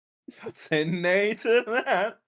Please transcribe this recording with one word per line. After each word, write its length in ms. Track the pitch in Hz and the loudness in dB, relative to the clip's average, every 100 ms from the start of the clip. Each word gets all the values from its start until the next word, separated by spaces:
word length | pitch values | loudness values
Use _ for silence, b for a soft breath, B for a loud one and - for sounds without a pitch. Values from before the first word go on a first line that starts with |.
| _ | _
<laughs> 360 | _ - - | _ -20 -16
I'd 120 | 226 - | -14 -12
say 280 | - 156 | -2 0
nay 500 | 160 175 175 185 208 | 0 0 2 2 2
to 300 | 220 240 233 233 | -2 2 2 2
that. 540 | 233 254 196 208 220 | -2 0 0 0 -6